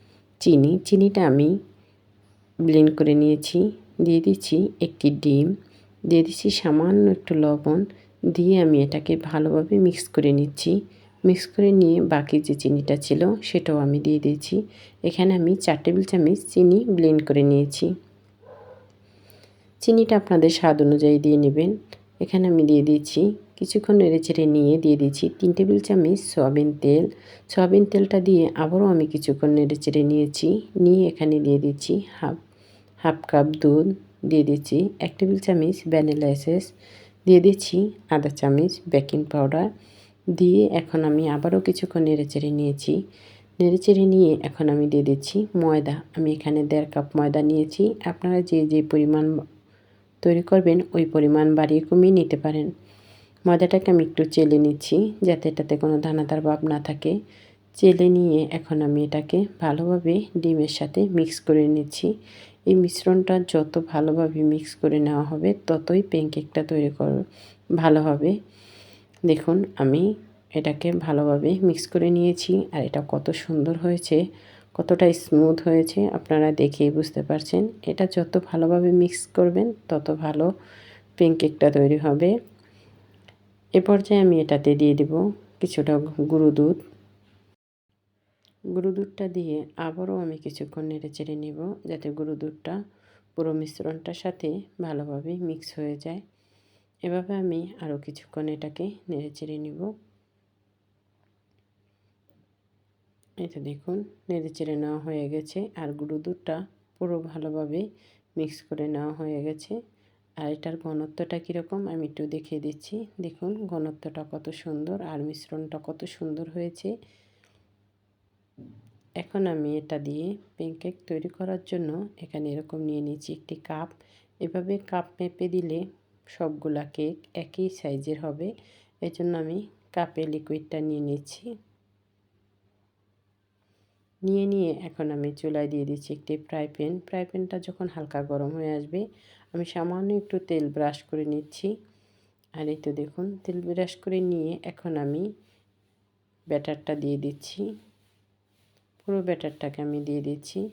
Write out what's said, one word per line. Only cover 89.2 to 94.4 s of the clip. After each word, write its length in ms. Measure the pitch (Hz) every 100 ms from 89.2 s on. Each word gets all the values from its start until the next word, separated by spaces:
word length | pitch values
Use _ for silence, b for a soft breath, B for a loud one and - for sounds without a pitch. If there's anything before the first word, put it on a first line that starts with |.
| 190
দিয়ে 300 | 180 170 151 151 -
আবারও 380 | 165 160 185 190
আমি 140 | 170 156
কিছুক্ষণ 460 | 156 147 147 160 156
নেড়ে 220 | 156 151
চেড়ে 260 | 147 156 151
নেব 240 | 151 151 175 202 165
যাতে 220 | 160 151
গুঁড়ো 240 | 147 156 151
দুধটা 380 | 156 156 160 190 208 b b b _
পুরো 220 | - 160
মিশ্রণটার 640 | 156 156 - 156 160 160 175
সাথে 260 | 185 180